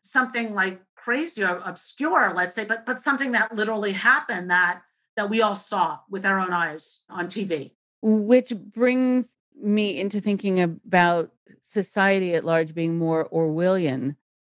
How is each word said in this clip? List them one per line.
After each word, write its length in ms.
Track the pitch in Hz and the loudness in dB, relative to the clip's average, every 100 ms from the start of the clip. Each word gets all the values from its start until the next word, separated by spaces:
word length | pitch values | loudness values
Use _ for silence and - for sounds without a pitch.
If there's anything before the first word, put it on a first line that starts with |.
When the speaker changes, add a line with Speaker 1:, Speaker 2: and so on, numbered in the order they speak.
Speaker 1:
something, 520 | - 254 240 233 226 | -4 -2 0 -2 -4
like, 280 | 202 190 185 _ _ | -2 -2 -4 _ _
crazy 480 | - 254 330 226 | -4 -4 -4 -2
or 160 | 190 180 | -2 -2
obscure, 680 | 185 175 - - 302 349 208 | -8 -12 -12 -6 0 2 2
let's 220 | 180 180 226 | 0 -4 -4
say, 80 | |
but, 220 | 208 226 240 | -6 -6 -6
but 140 | 240 | -6
something 320 | 294 262 269 | -2 -2 0
that 220 | 233 220 | 0 0
literally 380 | 220 214 220 202 | -2 -2 -2 -4
happened 580 | 196 214 277 277 190 180 | 0 2 2 0 -6 0
that, 320 | 180 180 180 - _ _ - | 2 2 -2 -10 _ _ -6
that 140 | 208 | -2
we 120 | 226 | 2
all 120 | 214 | 2
saw 460 | 196 - 202 165 147 - | 0 -4 0 0 -2 -10
with 160 | 196 196 | -4 0
our 140 | 190 | 0
own 120 | 185 | 0
eyes 520 | 175 165 156 - - - | -2 -2 -6 -12 -14 -12
on 200 | 175 180 | -8 -6
T 160 | 214 | -6
V. 280 | 185 156 135 _ _ _ | -4 -4 -6 _ _ _
Speaker 2:
Which 500 | 220 214 208 254 247 214 | 2 2 6 4 4 -4
brings 800 | - 226 247 254 254 254 247 - _ - | -10 0 2 2 2 0 -2 -10 _ -6
me 380 | 208 208 208 151 | 0 2 2 -2
into 200 | 233 202 | -4 -2
thinking 400 | 214 196 196 185 | -2 -2 0 2
about 720 | 175 165 - 180 175 170 160 _ _ _ | 2 -2 0 4 4 2 -2 _ _ _
society 720 | - 208 185 208 196 196 185 | -8 -4 -2 2 4 4 2
at 100 | 165 | 0
large 300 | 165 165 160 | 2 2 2
being 240 | 165 165 165 | -2 -2 0
more 300 | 165 160 - | 0 0 0
Orwellian 880 | 165 160 156 180 190 156 131 127 147 _ _ | 0 0 2 2 2 2 0 -4 -6 _ _